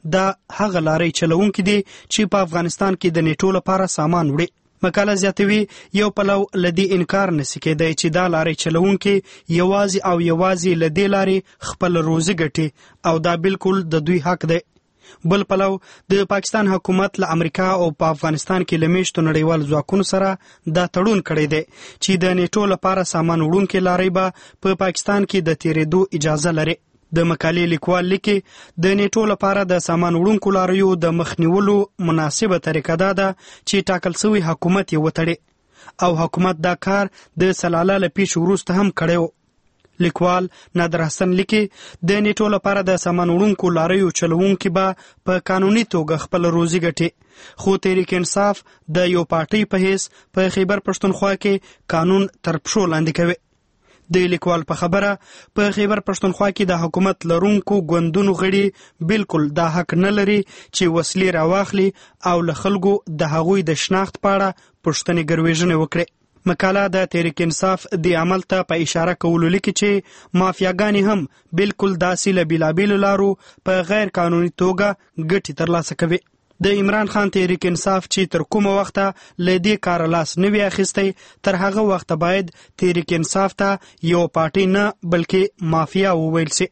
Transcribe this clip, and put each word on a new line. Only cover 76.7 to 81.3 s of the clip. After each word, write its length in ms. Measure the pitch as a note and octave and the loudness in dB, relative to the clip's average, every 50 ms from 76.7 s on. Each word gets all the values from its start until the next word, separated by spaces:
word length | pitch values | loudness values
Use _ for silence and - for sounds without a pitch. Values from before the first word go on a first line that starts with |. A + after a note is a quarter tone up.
| G3+ G3+ | 2 2
عمران 280 | G3 G3 G#3 G#3+ G#3+ G3+ | 0 0 0 0 -2 0
خان 180 | - G#3+ G#3 G3 - | 0 0 -2 0 0
تحریک 280 | G3 F#3 F3 F#3 E3+ - F3+ | 0 0 0 -2 -2 -2 -2
انصاف 360 | F3 E3 - G3 F#3+ F#3+ F3 - | -2 -2 0 0 0 0 -2 -4
چې 240 | - G3 F#3 E3 | -2 -2 -2 0
تر 100 | - E3+ D3+ _ - | -2 -4 -4 _ -2
کومه 160 | G#3+ G3+ G3 G3 | 0 2 2 2
وخته 320 | G3+ G3 F#3 _ G3 G3 G3 F#3 - - - _ - F3 | 0 -2 -2 _ -2 -2 -2 -2 -6 -20 -20 _ -2 0
له 80 | F3+ F#3 F#3 | 0 0 2
دې 260 | F3 G#3+ G#3+ G3+ - | 2 0 0 0 0
کاره 240 | F#3 F3 E3+ E3 D#3+ E3 | -2 0 0 0 0 0
لاس 180 | E3+ D#3+ - - E3+ | 0 -2 -2 -2 0
نه 80 | F#3 G#3 | 0 2
وي 100 | G3+ G#3 G3+ | 2 0 0
اخیستی، 440 | F#3+ - - G3 F#3+ - G3+ G3 G3 F#3+ _ - - | 0 0 -2 -4 -2 0 -2 -2 -2 -4 _ -18 -20